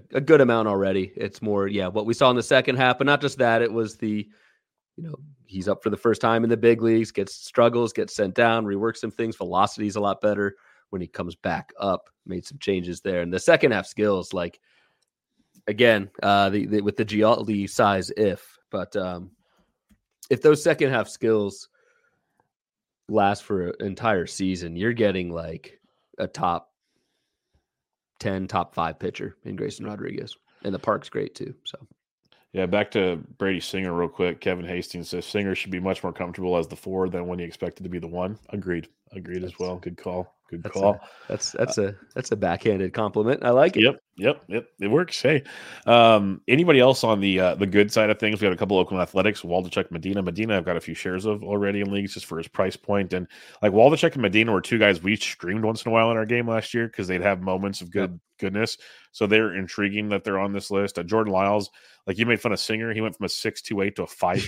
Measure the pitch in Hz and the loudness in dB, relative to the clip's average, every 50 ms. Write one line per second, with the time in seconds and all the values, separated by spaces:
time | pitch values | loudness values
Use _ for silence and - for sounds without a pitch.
0 | - - - 139 143 143 156 143 131 120 117 113 110 107 101 98 98 95 95 95 | -10 -6 -4 -2 4 6 6 6 6 6 4 2 2 0 0 0 0 0 0 -2
1 | 95 95 - 113 107 101 - - 110 107 101 98 98 98 101 98 92 92 98 107 | -2 -4 -8 -8 -8 -8 -8 -6 -4 -2 0 0 0 -2 -2 -2 -4 -2 -2 -2
2 | 104 113 117 - 139 127 123 120 113 - 139 127 - 139 127 131 127 127 123 - | -2 -2 2 4 4 4 4 2 2 2 2 2 4 2 0 2 2 2 2 2
3 | 135 143 147 143 143 135 - 131 123 117 113 113 117 110 110 117 110 104 - - | 2 2 2 2 0 -2 0 2 2 4 4 4 2 2 0 -2 -4 -4 -6 -6
4 | 113 107 107 107 104 - _ _ _ _ _ _ _ _ _ _ _ _ - - | -4 -4 -4 -4 -6 -10 _ _ _ _ _ _ _ _ _ _ _ _ -18 -16
5 | 165 160 151 - - - - _ _ - 95 95 90 104 98 - - 110 101 - | -14 -14 -14 -14 -16 -20 -20 _ _ -12 -10 -6 -2 -2 -2 0 -2 -4 -2 0
6 | - 117 104 - 127 113 113 113 117 113 117 107 113 117 117 113 117 113 113 117 | 2 2 2 4 2 2 2 4 2 2 2 4 6 6 6 6 4 2 2 2
7 | 110 - - 101 98 - - - - - - 123 117 120 120 120 117 107 - 113 | 0 -2 -4 -6 -6 -6 -8 -18 -12 -4 2 4 4 4 4 2 -2 -2 -2 -4
8 | - - - - 104 92 92 120 117 117 113 113 110 101 98 98 110 113 110 - | -6 -4 -2 -2 -2 0 2 2 4 4 4 2 0 -2 -2 -2 -2 -2 -4 -4
9 | - 107 - - 113 113 107 - 95 87 90 92 104 - - 110 107 104 95 107 | -8 -8 -4 -4 -4 -4 -4 -6 -6 -2 2 2 2 2 0 -2 -4 -4 -2 0
10 | 101 101 95 - - 104 101 101 101 98 98 _ _ _ _ _ _ - 101 90 | 0 0 0 0 0 0 0 0 -2 -4 -4 _ _ _ _ _ _ -10 -10 -8
11 | 85 - - - 90 87 87 _ - 92 82 - - _ - - 101 98 90 - | -8 -8 -8 -8 -8 -8 -8 _ -6 -4 -4 -4 -6 _ -10 -6 -2 -2 -2 -4
12 | - _ _ _ - - 92 90 - - 143 - - 101 98 92 87 87 85 - | -6 _ _ _ -14 -10 -10 -10 -10 -12 -16 -8 -4 -2 -2 -2 -2 -6 -8 -8
13 | - 95 90 87 85 87 92 92 - - - - 160 131 110 95 - - - 104 | -6 -4 -2 -2 -2 -4 -4 -2 2 4 4 4 4 2 2 0 -2 -6 -4 -2
14 | 104 104 98 90 87 - 95 90 87 87 - _ _ _ _ _ _ _ _ _ | 0 0 0 0 -2 -6 -6 -6 -6 -6 -10 _ _ _ _ _ _ _ _ _
15 | _ _ _ _ _ _ _ _ _ _ _ _ - 107 107 107 120 117 110 101 | _ _ _ _ _ _ _ _ _ _ _ _ -8 -4 2 4 6 6 6 4
16 | 98 98 _ - - 101 101 101 98 98 101 104 - - 104 104 101 104 - - | 2 -4 _ -2 2 4 4 6 4 4 2 0 -2 0 0 0 0 0 -2 -2
17 | 110 104 107 104 107 110 117 - 107 110 104 101 98 95 - - 110 101 98 92 | -2 0 2 4 4 4 4 2 0 -2 -2 -2 -2 -2 0 2 2 4 4 0
18 | 87 - - 104 110 95 87 - - - _ _ _ - - 95 92 - - 101 | -2 -4 -2 0 0 0 0 -4 -10 -20 _ _ _ -8 -8 -8 -6 -6 -6 -6
19 | 92 92 90 87 92 95 _ _ _ _ _ _ _ _ _ _ _ _ _ _ | -6 -6 -8 -10 -12 -16 _ _ _ _ _ _ _ _ _ _ _ _ _ _
20 | _ _ _ - - - 127 120 - 151 147 147 - 165 147 - 147 131 131 113 | _ _ _ -10 -4 -4 -2 4 6 4 6 6 4 0 2 2 2 2 2 0
21 | 104 - - - 123 113 110 104 101 98 98 - - _ _ _ _ _ _ _ | -2 -2 -6 -2 0 2 2 2 0 -2 -6 -10 -20 _ _ _ _ _ _ _
22 | _ _ _ _ _ _ _ _ _ _ _ _ _ _ _ _ _ _ _ _ | _ _ _ _ _ _ _ _ _ _ _ _ _ _ _ _ _ _ _ _
23 | _ - 107 107 98 101 101 - - - 104 92 87 87 - - - 98 92 - | _ -2 0 2 2 2 0 -2 -4 -4 -4 -4 -4 -4 -6 -8 -8 -8 -6 -2
24 | 117 113 101 90 82 - - - 95 92 92 85 87 82 85 87 104 120 120 117 | 0 0 0 0 -2 -4 -6 -4 -2 -2 -2 -4 -6 -8 -6 -4 -2 -2 0 2
25 | 107 101 92 92 90 87 85 82 82 80 82 - - - _ _ _ _ _ _ | 2 2 2 0 -4 -6 -8 -8 -10 -10 -12 -14 -16 -20 _ _ _ _ _ _
26 | _ _ _ - 98 90 - - 90 87 85 85 - _ _ _ _ _ _ _ | _ _ _ -8 -8 -8 -6 -4 -2 -2 -2 -2 -6 _ _ _ _ _ _ _
27 | _ _ _ _ _ _ _ _ _ _ _ _ _ _ _ _ _ _ _ _ | _ _ _ _ _ _ _ _ _ _ _ _ _ _ _ _ _ _ _ _
28 | _ _ _ - - 104 95 95 95 90 - 90 85 - - - 82 82 78 - | _ _ _ -8 -6 -4 -4 -4 -6 -4 -4 -4 -4 -4 -4 -4 -4 -4 -4 -6
29 | 95 87 - - - - - _ - 110 98 98 101 98 101 110 107 107 104 98 | -8 -8 -8 -8 -12 -12 -14 _ -14 -12 -10 -8 -8 -8 -8 -10 -12 -12 -10 -10
30 | - - - - - 117 - _ _ _ _ _ - 98 95 90 - 113 101 90 | -10 -10 -10 -10 -12 -14 -16 _ _ _ _ _ -8 -8 -6 -4 -2 -2 -2 -2
31 | - - - 107 95 - - - - - - _ - - - - - _ _ _ | -4 -8 -8 -6 -6 -6 -8 -12 -14 -14 -14 _ -16 -16 -16 -18 -20 _ _ _
32 | _ _ _ _ _ _ _ _ _ _ - 95 92 87 98 104 104 - - 107 | _ _ _ _ _ _ _ _ _ _ -4 -4 -2 0 2 0 0 0 0 0
33 | 92 90 87 78 - - - - 101 98 95 87 - - - 92 95 90 85 87 | 0 0 -2 -4 -8 -14 -8 -4 -2 -2 -2 -4 -6 -6 -6 -4 -4 -2 -2 -2
34 | 87 82 - - 90 87 82 - - 95 90 90 87 90 90 90 - - - 87 | -2 -2 -2 -2 -2 -2 -2 -2 -2 -4 -4 -4 -6 -8 -8 -8 -8 -8 -10 -12
35 | 82 - 90 87 - - - 104 101 95 92 - - 98 95 90 92 95 95 - | -10 -8 -8 -8 -8 -4 -4 -2 -2 -2 -4 -4 -6 -8 -6 -4 -2 -4 -4 -4
36 | - 90 85 - 90 87 90 95 92 90 90 85 80 - 82 - - 95 95 92 | -6 -8 -6 -6 -8 -8 -8 -6 -2 0 0 0 -2 -4 -8 -14 -10 -6 -4 -2
37 | 92 90 90 87 87 90 90 90 87 82 - - 95 87 - - 92 87 90 85 | -2 -2 -4 -6 -6 -6 -8 -8 -10 -10 -10 -8 -10 -10 -8 -10 -12 -10 -10 -10
38 | 85 82 87 90 90 98 107 - _ - 110 101 92 92 87 82 - - _ _ | -10 -8 -6 -6 -6 -6 -8 -10 _ -10 -10 -8 -6 -4 -6 -6 -6 -12 _ _
39 | _ _ - 95 87 92 90 90 90 87 - - 92 90 90 90 - 90 85 - | _ _ -18 -16 -12 -10 -10 -8 -8 -10 -8 -8 -8 -6 -8 -8 -10 -12 -12 -10
40 | - 95 90 90 90 - _ _ _ - 85 85 78 - - 98 98 104 101 - | -10 -8 -6 -6 -8 -10 _ _ _ -16 -14 -12 -10 -8 -2 2 2 2 2 2
41 | - - - - - - - - - - - - 110 - - 110 98 101 101 - | -4 -20 -20 -16 -10 -8 -8 -6 -6 -6 -2 -2 -2 -2 0 -2 -2 -2 -4 -10
42 | - _ - - - - 113 104 98 85 87 - - 113 101 95 95 92 - 113 | -16 _ -10 -8 -6 -4 -4 -2 0 -2 -2 0 0 0 0 0 0 -4 -2 -2
43 | 107 101 - 107 107 117 143 - - 120 123 131 156 190 - 196 - 139 - - | -2 -2 0 0 2 0 0 0 2 4 6 6 6 4 6 6 4 4 4 0
44 | _ _ _ 90 98 135 156 - _ - 101 - - _ _ - 98 104 120 165 | _ _ _ -2 0 0 0 -2 _ -8 -8 -8 -8 _ _ -6 -2 0 0 0
45 | 180 - - - - 139 156 135 - - - - - - - - - 113 117 120 | 0 -2 -4 0 2 2 2 2 0 -4 -18 -18 -18 -18 -16 -4 4 6 8 10
46 | 117 113 110 104 101 98 95 - - - 123 156 180 170 147 127 123 135 127 - | 10 10 8 6 4 0 -4 -4 0 2 4 4 6 6 6 8 8 6 6 4
47 | - 113 107 98 98 98 92 92 92 90 76 85 101 95 95 104 104 104 - 113 | 2 2 2 4 2 2 2 4 2 2 2 0 0 2 4 4 4 4 4 2
48 | 107 107 104 - 113 107 107 101 107 95 90 85 107 95 101 92 90 - 98 92 | 2 2 2 0 0 -2 0 0 0 0 0 0 0 2 2 2 2 2 0 -2
49 | 87 - - 95 92 107 95 - - 85 87 92 92 85 - 98 92 - 85 82 | -2 0 0 2 2 2 0 -2 -6 -4 -2 -2 -2 -2 -4 -4 -4 -4 -6 -8
50 | 85 95 101 101 92 90 85 101 110 113 104 90 82 90 85 85 - 82 80 - | -6 -4 -4 -2 -4 -4 -4 -4 -2 -2 0 -2 0 -2 -4 -4 -6 -8 -12 -8
51 | - 92 92 92 101 107 104 104 107 98 104 101 101 101 101 101 101 98 101 101 | -6 -6 -6 -4 -2 -4 -4 -4 -4 -4 -2 -2 0 0 0 -2 -2 -2 -2 -4
52 | 101 98 - 92 - - 85 82 80 - - - 95 95 - - - - 101 101 | -4 -6 -8 -12 -12 -10 -10 -10 -10 -8 -2 -2 -2 -2 -2 -6 -4 -2 0 0
53 | 95 90 92 92 87 - - - - - - - 104 104 92 110 120 143 160 147 | 0 -2 -4 -6 -6 -8 -14 -20 -20 -20 -6 0 0 4 6 8 8 8 8 6
54 | 175 165 - 135 110 95 95 107 113 117 104 90 - - 120 113 107 101 92 80 | 2 0 0 2 0 2 4 4 4 4 2 0 0 0 2 4 4 4 4 2
55 | 85 101 107 - - - - - 87 87 101 110 110 110 113 104 - 117 113 113 | 0 -2 -2 -2 -4 -8 -8 -8 -6 -4 -2 -2 0 -2 -2 -2 -2 2 2 4
56 | 113 117 117 110 110 107 120 120 117 117 113 110 - - - 117 117 110 - - | 4 4 2 0 0 0 0 -2 0 0 -2 -4 -4 -4 -4 -4 -4 -4 -4 -6
57 | 95 90 92 87 90 101 98 90 92 95 92 95 101 98 95 - 90 87 92 98 | -4 -4 -2 0 0 0 0 0 -2 -2 -2 -2 -2 -4 -6 -8 -10 -6 -4 -2
58 | 95 90 87 85 _ _ _ - 101 98 95 104 113 - - - - - - - | -2 -4 -6 -12 _ _ _ -6 -6 -4 -2 -2 -2 -4 -4 -10 -16 -20 -20 -20
59 | _ _ - - 110 98 107 110 110 101 87 98 95 87 - 107 101 98 101 107 | _ _ -6 -2 2 4 4 4 4 2 -2 -6 -8 -8 -4 -2 -2 -2 -2 -4
60 | 107 104 101 95 - 107 98 95 101 101 101 95 - - 101 98 101 95 - 90 | -4 -2 -2 -4 -2 -2 -2 -2 -2 -2 -4 -6 -6 -4 -2 -2 -2 -2 -4 -8
61 | 87 87 107 113 110 104 95 92 98 98 104 104 95 - _ - _ _ _ _ | -4 0 0 0 0 2 2 2 2 2 2 0 -2 -6 _ -20 _ _ _ _
62 | - 98 92 104 113 120 117 101 - 117 95 - - - 110 110 113 113 107 110 | -8 -6 -2 -2 0 0 0 0 0 -2 -2 -2 -4 -4 -4 -4 -4 -6 -4 -4
63 | 110 107 - - 101 92 - - - 110 - - - - 110 98 98 104 104 - | -4 -6 -6 -6 -6 -6 -6 -4 -6 -6 -6 -6 -8 -6 -4 -2 -2 -4 -4 -6
64 | 87 - - - 92 90 92 - - | -10 -8 -4 -2 -2 0 0 -2 -4